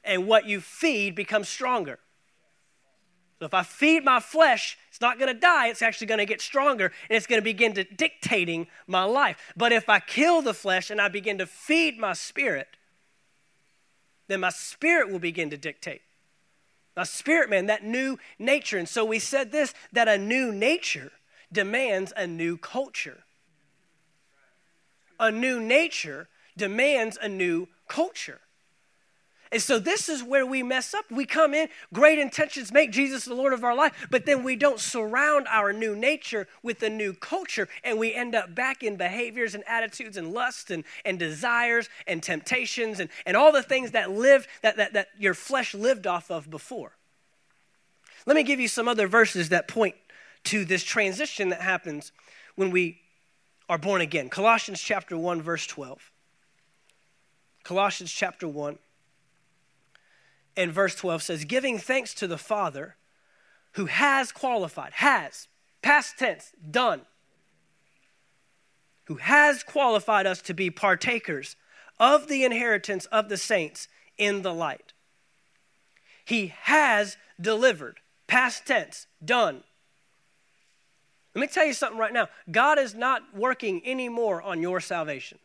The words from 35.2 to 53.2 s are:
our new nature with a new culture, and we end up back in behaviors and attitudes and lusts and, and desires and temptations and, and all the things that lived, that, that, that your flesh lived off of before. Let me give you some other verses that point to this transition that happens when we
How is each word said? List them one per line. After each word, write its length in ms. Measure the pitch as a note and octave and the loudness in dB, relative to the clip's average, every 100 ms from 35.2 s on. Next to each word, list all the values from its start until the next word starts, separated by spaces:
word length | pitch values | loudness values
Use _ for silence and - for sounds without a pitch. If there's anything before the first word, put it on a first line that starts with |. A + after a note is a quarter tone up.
| D4 D4 A#3 | 4 2 2
our 240 | A3 G3+ | 2 2
new 240 | G#3 A3+ G#3 | 0 -4 0
nature 500 | A#3+ D4+ - A3 F#3+ - | 0 -2 -4 -6 -8 -10
with 200 | A#3+ A3+ | -8 -4
a 80 | A3 | -4
new 240 | G#3+ G3+ | -2 -6
culture, 520 | F3+ - F#4 F4+ - G3 - | -8 -6 -6 -4 -6 -6 -6
and 160 | - A3 | -4 -2
we 140 | A3+ | -2
end 220 | B3 A#3+ | -4 -2
up 200 | A3+ F3+ | -2 -2
back 280 | E3+ C4 C4+ | -4 -4 -2
in 140 | A3+ G3 | -6 -4
behaviors 580 | F3+ G#3 A#3+ A#3 A3+ | -4 -4 -6 -4 -4
and 100 | G#3 G#3 | -6 -4
attitudes 520 | A#3 A3+ - A3+ G3 | -4 -4 -8 -12 -10
and 160 | E3 | -8
lusts 360 | G#3+ B3 A#3+ - | -4 -4 -6 -8
and, 140 | E3+ - - G#3+ | -10 -8 -8 -6
and 120 | F#3+ | -4
desires 680 | E3 D3+ A#3+ A#3 A#3+ A#3 A3+ - - | -6 -4 0 0 2 0 -2 -12 -6
and 160 | E3 | -6
temptations 800 | F3 D#3+ - B3+ A#3 - A3+ G3+ | -4 -6 -2 -2 -2 -4 -4 -4
and, 80 | E3 - | -8 -8
and 140 | - G3 | 0 8
all 120 | D4+ | 8
the 120 | D4 | 8
things 300 | - C4 A#3+ | 2 -2 0
that 180 | A3+ F#3 | -2 -2
lived, 380 | G3+ C4 C4+ - - | 2 6 6 6 0
that, 160 | A3 G#3+ | 0 2
that, 160 | G3 | 0
that 160 | G#3 F#3+ G3+ | 0 -4 0
your 140 | G3+ | 0
flesh 400 | E3+ - C4+ A#3 | 0 -2 -2 -2
lived 340 | G3+ A3+ B3 F#3+ | -2 0 0 -2
off 240 | F3 - | -4 -4
of 200 | E3 D3+ | -8 -8
before. 420 | D#3 - A#3+ C3 _ _ _ _ _ _ _ _ _ _ _ _ - - | -16 -12 -12 -12 _ _ _ _ _ _ _ _ _ _ _ _ -12 2
Let 100 | D4+ | 4
me 60 | |
give 180 | B3+ C#4 | 4 0
you 80 | A#3 | 0
some 180 | - A#3 | 0 0
other 200 | A3+ G3 | 2 4
verses 420 | A3+ A3 F#3 D#3+ | 6 4 2 0
that 180 | F3 - | 0 0
point 280 | A3+ G3+ - _ - - _ | 0 0 -2 _ -20 -20 _
to 220 | - G#3+ F3 | -4 -2 0
this 180 | F3+ | -2
transition 640 | - A3+ G3+ F#3 D4+ - F#3+ | 0 0 0 -2 -6 -4 -4
that 140 | F3+ | -2
happens 500 | F#3 F3+ E3+ D3 - _ _ - - | -2 -2 -4 -12 -12 _ _ -20 -18
when 160 | - F#3+ | -4 0
we 300 | F3+ F3 E3+ _ _ | 2 0 -4 _ _